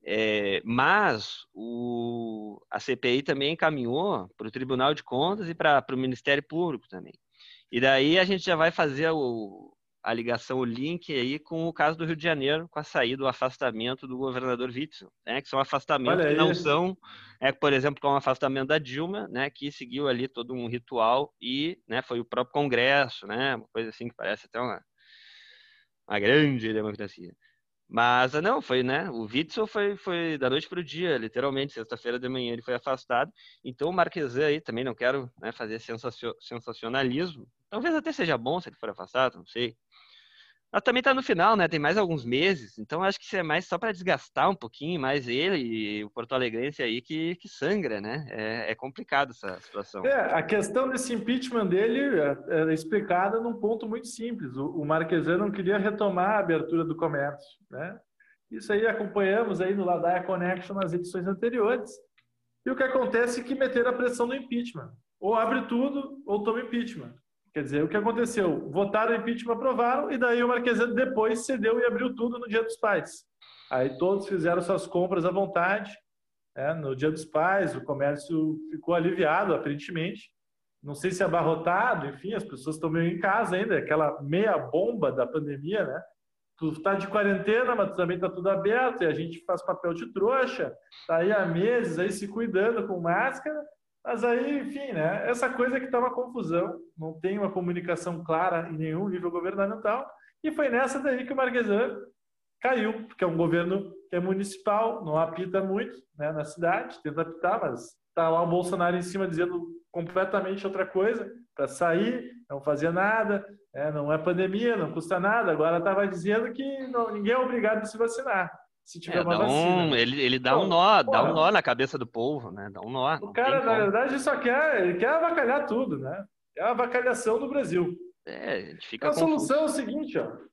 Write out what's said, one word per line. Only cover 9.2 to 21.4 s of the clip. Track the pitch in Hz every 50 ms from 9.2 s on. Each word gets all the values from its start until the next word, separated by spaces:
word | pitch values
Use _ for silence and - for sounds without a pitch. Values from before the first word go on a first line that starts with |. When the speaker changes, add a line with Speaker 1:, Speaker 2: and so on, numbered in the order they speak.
| 139 123 117 113 107 98 95 95 95 - _ _ _ _ _ _
Speaker 1:
a | - -
ligação, | 117 117 117 120 120 113 - - 131 131
o | 127
link | 120 113 120 135 156 175 170 - - 156
aí | 131 120 127 139 156
com | - - 170 160 165 170
o |
caso | 160 - 156 151 160 156
do | 165
Rio | 160 165
de | 160
Janeiro, | 156 170 160 147 135 139 147 160 170 170
com | _ 151
a |
saída, | 151 - - 160 127 117 131 135
o | 135 131
afastamento | 123 - 131 131 127 - 143 127 110 110 113 123 131 - - 131
do | 127
governador | 127 135 131 123 127 127 127 123 120 123 127
Witzel, | 117 123 151 156 - - - - _ _ _
né? | - 117 135
Que | - -
são | - 135
afastamentos | 135 - - 139 - - 156 139 127 120 175 180 160
Speaker 2:
Olha | 147
Speaker 1:
que | 147 156
não | 160 -
Speaker 2:
aí. | 175
Speaker 1:
são, | 175 175 151 143 160 175 185 190 _ - - - - - - - _
é, | 127 135
por | 139 - - 147
exemplo, | 139 131 127 147 143 -
como | - 139 139
o | 139
afastamento | - 139 131 - - 135 135 135 135 131
da | 151 156
Dilma, | 147 123 127 139 160 175 196 214 208 -
né? | - 123 135 143
Que | _ - 139 143
seguiu | 143 - 135 120 120 135 147 139
ali | 127 120 127 131
todo | _ 120 120 123 131
um | 123 120
ritual | 117 120 123 117 - 131 120 110 113 120 135 147 - _ _